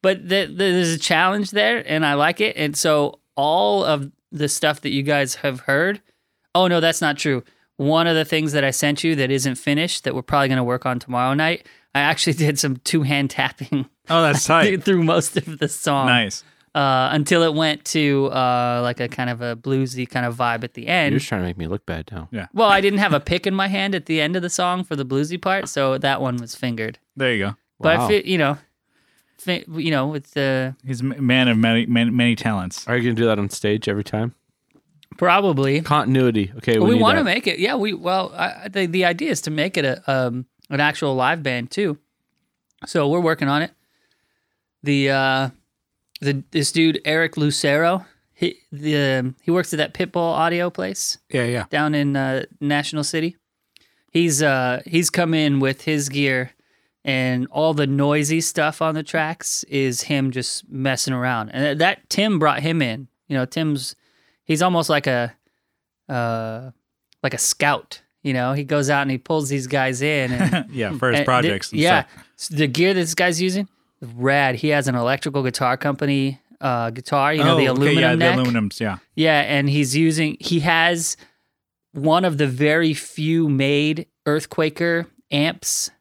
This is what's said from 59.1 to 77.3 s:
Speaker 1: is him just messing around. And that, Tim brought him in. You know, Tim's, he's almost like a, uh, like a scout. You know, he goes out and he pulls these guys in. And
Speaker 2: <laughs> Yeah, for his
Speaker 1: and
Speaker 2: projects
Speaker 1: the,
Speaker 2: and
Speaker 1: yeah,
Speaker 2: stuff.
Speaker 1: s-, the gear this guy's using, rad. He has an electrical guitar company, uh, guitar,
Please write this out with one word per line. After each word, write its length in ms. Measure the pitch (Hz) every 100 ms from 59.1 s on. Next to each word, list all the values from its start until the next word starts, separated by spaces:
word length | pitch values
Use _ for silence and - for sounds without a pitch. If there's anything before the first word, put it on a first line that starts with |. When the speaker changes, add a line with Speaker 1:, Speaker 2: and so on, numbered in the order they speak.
| 165 156 165 - -
Speaker 1:
is 380 | - 139 135 123
him 280 | - 143 135
just 360 | 127 123 - -
messing 420 | 139 135 127 -
around. 380 | 131 127 120 107
And 280 | - 147 147
that, 280 | 170 196 _
Tim 300 | - 214 190
brought 220 | 151 143
him 200 | 151 165
in. 280 | 131 113 131 _ _
You 80 | 139
know, 80 |
Tim's, 500 | 127 - 160 143 131 - _ _ _ _
he's 180 | _ 156
almost 260 | 180 175 156
like 180 | 147 139
a, 280 | 123 120 - _ _ _ _ _ _ _
uh, 640 | 127 117 113 110 110 131 - _ _ _ _
like 120 | 139
a 40 | 123
scout. 640 | - - 147 139 - - _ _
You 100 | 143
know, 220 | 127 123
he 100 | 139
goes 240 | 139 147 139
out 140 | 143
and 80 | 139
he 80 | 131
pulls 320 | - 160 143
these 160 | 143 127
guys 340 | 139 131 127
in. 320 | 143 151 127
And 380 | 123 180 175 139
Speaker 2:
<laughs> 20 |
Yeah, 240 | 135 107 131
for 140 | 127
his 80 | 110
Speaker 1:
and 80 | 95
Speaker 2:
projects 420 | 127 117 98 -
Speaker 1:
the, 80 | -
Speaker 2:
and 40 |
Speaker 1:
yeah, 200 | 160 175
Speaker 2:
stuff. 220 | 131 - - _
Speaker 1:
s-, 100 | -
the 180 | 151 151
gear 280 | 123 180
this 200 | 190 165
guy's 280 | 160 180 165
using, 260 | 185 185 196 _ _ _ 120 117
rad. 400 | 127 143 135 123
He 120 | 151
has 200 | 147 135
an 60 |
electrical 480 | 123 120 135 - 143
guitar 340 | 127 120 127 127
company, 640 | 147 139 143 139 135 131 _ _
uh, 300 | 139 123 117
guitar, 420 | 113 - 147 139